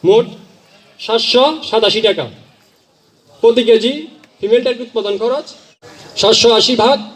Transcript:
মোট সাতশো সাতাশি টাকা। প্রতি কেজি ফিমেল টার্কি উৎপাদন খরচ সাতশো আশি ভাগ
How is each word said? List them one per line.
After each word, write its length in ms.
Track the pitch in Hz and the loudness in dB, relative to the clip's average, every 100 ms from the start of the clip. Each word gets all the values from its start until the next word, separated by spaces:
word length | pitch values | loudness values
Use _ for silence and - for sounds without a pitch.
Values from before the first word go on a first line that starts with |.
| 175 | 4
মোট 200 | 220 - - - _ _ _ _ _ | 2 0 -10 -20 _ _ _ _ _
সাতশো 440 | - 226 226 240 277 311 - | -4 -4 0 2 0 -2 -4
সাতাশি 320 | 220 208 214 | -2 0 0
টাকা। 240 | 214 165 117 - _ _ _ _ _ _ _ _ _ _ | -2 -2 -8 -14 _ _ _ _ _ _ _ _ _ _
প্রতি 220 | 226 226 | 2 2
কেজি 440 | 226 226 233 294 311 - _ _ | 2 2 2 -6 -12 -20 _ _
ফিমেল 220 | 202 240 | 0 0
টার্কি 180 | 262 240 | 0 -6
উৎপাদন 360 | 233 226 202 202 | -8 -8 -6 -6
খরচ 300 | 226 277 302 - _ _ - - - - | -4 -6 -8 -20 _ _ -20 -20 -16 -2
সাতশো 360 | 196 - 233 | 2 4 4
আশি 220 | 220 233 247 | 2 0 0
ভাগ 220 | 247 277 - | 0 0 -4